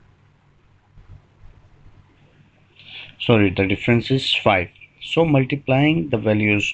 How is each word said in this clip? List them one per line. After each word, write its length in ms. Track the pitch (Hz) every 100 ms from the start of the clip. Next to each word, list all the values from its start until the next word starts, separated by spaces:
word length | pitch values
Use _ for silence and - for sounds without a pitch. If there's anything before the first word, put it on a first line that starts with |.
| _ _ _ _ _ _ _ _ _ - - - _ _ - - _ 143 143 - _ _ _ _ _ _ _ _ - - - -
Sorry, 320 | - 117 101
the 160 | 92 95
difference 440 | 98 - 120 110
is 240 | 135 -
five. 340 | - 113 95 85 - - _
So 200 | - -
multiplying 840 | 165 139 131 143 - 131 147 165 156
the 80 | 120
values 540 | 110 107 104 104 101